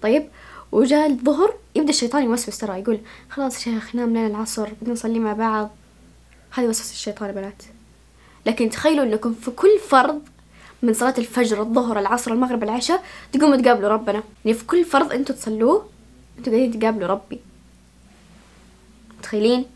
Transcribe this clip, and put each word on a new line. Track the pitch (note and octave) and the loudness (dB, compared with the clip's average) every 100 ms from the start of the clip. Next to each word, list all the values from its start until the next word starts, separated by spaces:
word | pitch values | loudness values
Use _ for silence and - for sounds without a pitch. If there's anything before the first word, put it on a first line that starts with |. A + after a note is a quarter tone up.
طيب، | G#3+ C4+ D4+ - - - - | 4 2 0 -16 -20 -20 -4
وجاء | - B3 D4 D4+ | 2 4 4 4
الظهر | B3+ B3 C#4+ G4 - - | 2 0 2 2 0 -6
يبدأ | - D4+ | -2 2
الشيطان | D4+ A#3+ C#4 | 0 0 0
يوسوس | B3+ A#3+ A#3+ G#3 | 0 0 -4 -8
ترى، | G#3+ F#3 | -8 -6
يقول: | G3+ A3 A3 - - | -4 -4 -4 -20 -16
"خلاص | - C4+ A#3+ - | -6 -6 -4 -6
يا | |
شيخ | A3+ - | -6 -6
نام | A#3+ A#3+ | -4 -2
لين | A3+ A3 | 0 -2
العصر، | G#3 A3 - G#3+ G#3+ | -4 -6 -6 -6 -6
بدنا | A3+ | -6
نصلي | A#3 A3+ A3+ | -4 -2 -2
مع | A3 | -2
بعض." | G#3 A3+ G#3+ G#3+ - - _ - - _ - _ | -2 -2 -2 -4 -10 -20 _ -20 -20 _ -20 _
هذه | - A#3+ | -2 -2
وسوسة | A3 - | -2 -6
الشيطان | - - G#3 G#3 | -10 -10 -8 -8
يا | |
بنات. | G3+ G3 G3+ - - - _ _ _ - - - | -8 -10 -14 -20 -20 -20 _ _ _ -20 -8 -4
لكن | A3+ A3+ | 0 -2
تخيلوا | - D4+ D4+ | 0 2 2
إنكم | B3+ G#3+ A#3 | 2 0 -2
في | A3+ - | -4 -8
كل | B3 F#4 G#4 - | 2 6 6 6
فرض | C4+ C4 D4+ - - - - - - | 4 4 -2 -8 -20 -20 -20 -20 -4
من | A#3+ | 0
صلاة | A3 A#3+ C4 | 2 0 0
الفجر، | A#3 - A#3+ G#3 | -2 0 0 0
الظهر، | A3 A#3 A#3+ G#3 | 0 0 0 -2
العصر، | G3 A#3+ A#3+ | 0 -2 -2
المغرب، | A3+ B3+ A#3+ | -2 0 -2
العشاء، | G#3+ A#3 A#3+ F4+ - - - | -2 -4 0 -2 -2 -20 -6
تقوموا | - D4+ C4+ | 2 4 6
تقابلوا | B3 A#3+ G3+ | 6 4 2
ربنا. | G#3+ A3 G#3 G#3+ - | 0 -2 -4 -6 -6
يعني | A3 A3+ | -2 -2
في | |
كل | - F4 | 0 0
فرض | E4 C#4 D#4 | 2 2 0
أنتوا | A#3+ C4+ | -2 -4
تصلوه، | C4 - A3 A3+ F#4 - - - - - - | -6 -6 0 2 2 0 -20 -20 -20 -20 -10
أنتوا | B3 | -2
قاعدين | A3 B3+ A3+ | 0 0 0
تقابلوا | A3 A3 F3+ | -2 -2 -2
ربي. | G3 - - - - - _ _ _ - - - - - - - - _ - - - | -4 -6 -16 -16 -20 -20 _ _ _ -20 -20 -20 -20 -20 -20 -20 -20 _ -20 -20 -20
متخيلين؟ | - G#3+ G#3+ B3 B3+ | -6 0 2 2 -2